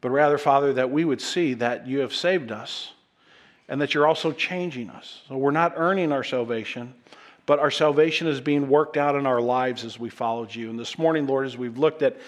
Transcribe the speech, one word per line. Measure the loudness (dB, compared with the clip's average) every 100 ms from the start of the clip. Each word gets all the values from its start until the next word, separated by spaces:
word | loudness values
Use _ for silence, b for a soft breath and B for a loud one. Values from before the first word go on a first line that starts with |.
But | 0
rather, | 2 4 4
Father, | 4 4 4
that | 0 0
we | 0
would | 0 -2
see | -2 -2 0
that | 0 -2 -2 -4
you | -4
have | -2
saved | -2 0 0 -4
us | -10 -10 -12 -14 -20 _ _ b b b b b
and | -4
that | -2
you're | 2 4
also | 4 0
changing | -2 -4 -4 -6 -6 -10
us. | -12 -18 -20 -10
So | -2
we're | 0
not | 2 0 0
earning | 0 2 0
our | -2
salvation, | -2 -4 -2 -4 -6 -10 -12 -16 B B B B
but | 0 2
our | 2
salvation | 4 4 6 4 2 -2
is | -2
being | 0 0 4
worked | 4 4 0
out | 2 2
in | 2
our | 2
lives | 2 0 0 -4
as | -10 -10
we | -12
followed | -6 -4 -4 -6
you. | -10 -8
And | -8
this | -10 0
morning, | 2 2 0
Lord, | 0
as | -2 -6
we've | -8 0
looked | 0 2
at | 0 0